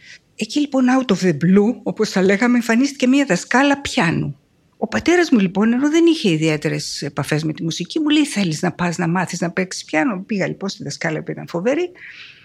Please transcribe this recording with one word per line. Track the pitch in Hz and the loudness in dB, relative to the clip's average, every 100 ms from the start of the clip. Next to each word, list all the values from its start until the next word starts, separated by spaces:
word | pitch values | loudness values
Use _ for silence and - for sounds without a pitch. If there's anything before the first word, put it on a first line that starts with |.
| - - _ - | -20 -20 _ -10
Εκεί | 220 302 | -6 -2
λοιπόν, | 294 269 254 262 | 0 2 2 2
out | 254 185 | 2 2
of | 180 | 2
the | |
blue, | 147 175 196 208 247 | 2 4 4 4 0
όπως | - 190 214 | -6 -2 -2
τα | 196 | 2
λέγαμε, | 190 196 247 247 | 2 4 2 2
εμφανίστηκε | 233 226 277 - 254 | 2 2 2 0 2
μια | 277 269 | 4 2
δασκάλα | 175 - 254 285 277 | 0 0 2 4 2
πιάνου. | - - 170 147 147 - _ _ _ _ | -2 -2 0 0 -4 -8 _ _ _ _
Ο | 220 | -6
πατέρας | 220 - 359 330 | -2 2 2 4
μου | 233 | 2
λοιπόν, | 190 190 220 | 2 2 0
ενώ | 247 294 | 2 2
δεν | 330 339 | 4 4
είχε | 320 208 | 4 2
ιδιαίτερες | 156 160 151 151 147 - - | 2 2 0 -2 -4 -6 -8
επαφές | 151 151 143 151 | -6 -6 -2 -2
με | 156 | -2
τη | 147 | -4
μουσική, | 165 156 175 330 | -6 -6 -6 -4
μου | 302 | 0
λέει, | 302 285 | 2 2
«Θέλεις | 208 185 151 | 0 -2 -2
να | 180 | -4
πας | - 175 165 | -2 -4 -2
να | 170 | -2
μάθεις | 180 170 175 | -2 -2 -4
να | 175 | -4
παίξεις | 190 185 - - | -4 -6 -8 -4
πιάνο;» | 311 294 185 196 | -2 0 -2 -4
Πήγα | 208 151 | -4 -4
λοιπόν | 156 196 | -4 -8
στη | - | -8
δασκάλα | 143 - 165 151 | -12 -8 -6 -4
που | 160 | -6
ήταν | 151 156 | -10 -8
φοβερή | 170 214 294 349 - - - - - | -4 -2 -2 -4 -8 -20 -20 -20 -20